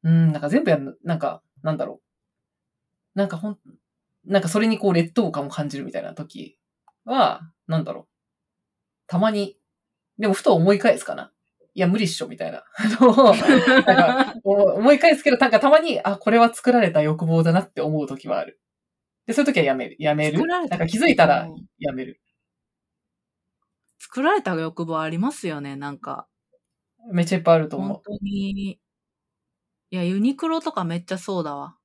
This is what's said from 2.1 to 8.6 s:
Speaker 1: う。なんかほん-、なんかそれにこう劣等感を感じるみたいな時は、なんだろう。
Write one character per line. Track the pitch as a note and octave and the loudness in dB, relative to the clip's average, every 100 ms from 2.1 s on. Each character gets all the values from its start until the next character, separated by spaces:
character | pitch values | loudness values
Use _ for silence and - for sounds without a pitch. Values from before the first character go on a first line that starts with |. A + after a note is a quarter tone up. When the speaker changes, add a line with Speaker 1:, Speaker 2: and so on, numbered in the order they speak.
| _ _ _ _ _ _ _ _ _ _ F#3+ | _ _ _ _ _ _ _ _ _ _ -4
Speaker 1:
う。 | |
な | G3 | -4
ん | |
か | E3+ | -4
ほ | G#3 | -10
ん-、 | G#3 - _ _ _ _ _ - | -12 -18 _ _ _ _ _ -2
な | F#3+ | 0
ん | |
か | F3+ | 0
そ | G#3 | 0
れ | A3+ | 0
に | A3 | 2
こ | G3+ | 2
う | |
劣 | E3+ E3 | 2 0
等 | - F#3+ | 0 0
感 | D3 C#3+ | -2 -8
を | |
感 | - D3 | -6 -8
じ | C#3 | -8
る | B2+ | -10
み | |
た | - | -10
い | |
な | - | -10
時 | - - - E2 _ _ _ _ _ | -14 -16 -16 -20 _ _ _ _ _
は、 | - C4 F3 - E3 _ - | -4 0 2 0 -14 _ -6
な | D#3+ | -4
ん | |
だ | D#3+ | -4
ろ | - | -10
う。 | - _ _ _ _ _ | -16 _ _ _ _ _